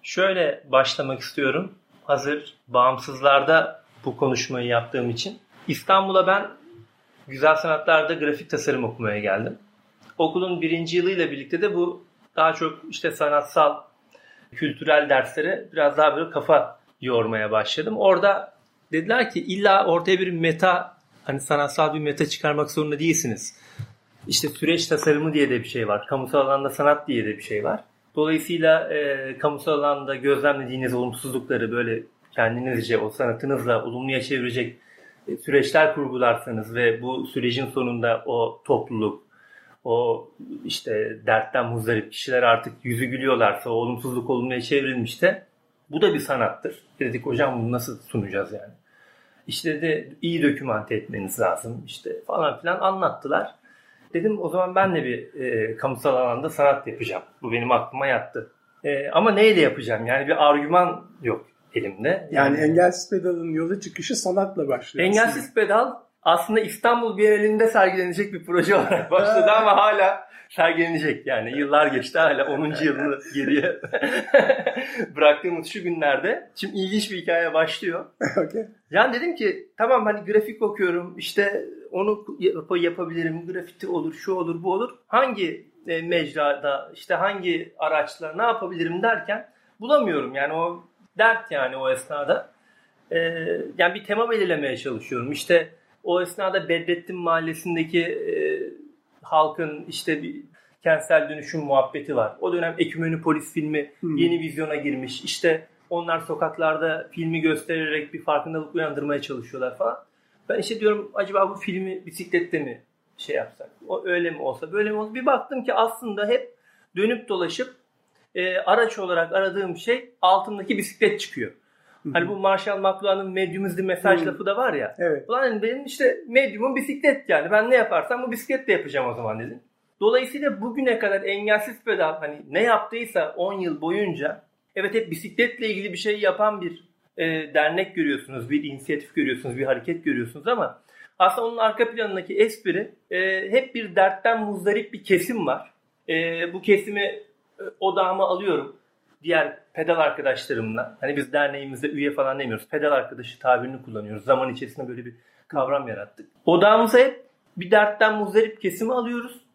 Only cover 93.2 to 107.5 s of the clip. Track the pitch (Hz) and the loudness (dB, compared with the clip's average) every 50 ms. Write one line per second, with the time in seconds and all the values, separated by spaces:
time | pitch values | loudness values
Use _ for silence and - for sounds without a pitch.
93.2 | 165 165 170 165 160 170 175 - - - - 180 170 175 180 202 - - 208 214 | -2 -2 -4 -4 -4 -4 -4 -4 -6 -8 0 2 2 2 2 -2 -6 -4 0 0
94.2 | 240 233 233 214 196 180 165 147 143 135 123 117 - 143 123 107 - - 135 123 | 0 0 0 0 0 0 0 -2 -2 -4 -4 -4 -6 -6 -8 -8 -8 -6 -6 -6
95.2 | 120 135 147 - - - 175 170 156 160 - _ _ _ _ _ - - 175 180 | -4 -4 -6 -8 0 4 4 4 4 0 -12 _ _ _ _ _ -4 -2 -2 0
96.2 | 180 180 - - 196 190 185 190 160 165 170 170 165 175 175 175 - - 185 180 | -2 -4 -6 -4 -4 -2 -2 -2 -2 0 -2 -2 0 -2 -4 -4 -4 -10 -10 -4
97.2 | 175 170 165 165 160 165 160 160 - 180 170 165 160 160 175 170 165 175 - 147 | 0 0 0 0 0 -4 -8 -6 -6 -4 -2 -2 -2 0 0 0 0 0 -4 -6
98.2 | - - 85 - 76 76 78 - - - - - - - _ _ _ _ _ _ | -4 -4 -2 -2 0 -2 -2 -4 -6 -10 -12 -16 -20 -20 _ _ _ _ _ _
99.2 | - - 165 156 156 156 - - 165 151 151 151 175 175 - - - 175 156 147 | -6 0 2 2 2 2 0 -4 -6 -6 -6 -10 -12 -12 -12 -8 -4 -4 -4 -4
100.2 | 139 127 - - - _ _ _ _ _ _ _ _ 170 160 156 - - 170 156 | -4 -10 -12 -12 -16 _ _ _ _ _ _ _ _ 2 2 2 2 4 4 4
101.2 | 151 147 151 151 143 - - 160 147 143 139 131 131 - - 175 - - 143 120 | 4 0 -6 -10 -10 -8 -6 -6 0 2 2 2 2 2 -4 -10 -6 -2 0 0
102.2 | 110 107 - - - 180 175 175 165 165 165 - 170 165 - 160 165 165 160 160 | 0 -2 -4 -4 -4 -2 -2 -2 -2 -4 -2 -2 -2 -2 -2 -4 -4 -2 -4 -2
103.2 | 160 165 151 151 151 - - 165 151 151 151 151 143 147 - _ - 170 156 139 | 0 0 0 0 -2 -6 -6 -4 -4 -2 -2 -4 -4 -6 -10 _ -6 -4 0 2
104.2 | 170 170 170 165 160 156 131 151 156 151 151 143 139 143 127 127 127 120 - - | 2 2 2 0 -2 -6 -6 -6 -4 -4 -4 -4 -4 -4 -6 -6 -8 -10 -10 -10
105.2 | - - - - - 170 160 160 160 _ _ _ _ _ 175 170 170 170 165 160 | -8 -8 -6 0 2 2 2 0 -4 _ _ _ _ _ -6 -6 -2 -2 -4 -4
106.2 | 156 - 156 147 165 156 151 - 160 156 156 156 165 160 156 160 - - - 165 | -2 -6 -4 -2 -2 -4 -2 0 0 0 0 0 -2 -2 -2 -4 -8 -10 -8 -6
107.2 | 165 160 165 165 160 160 | -4 -2 -2 0 0 0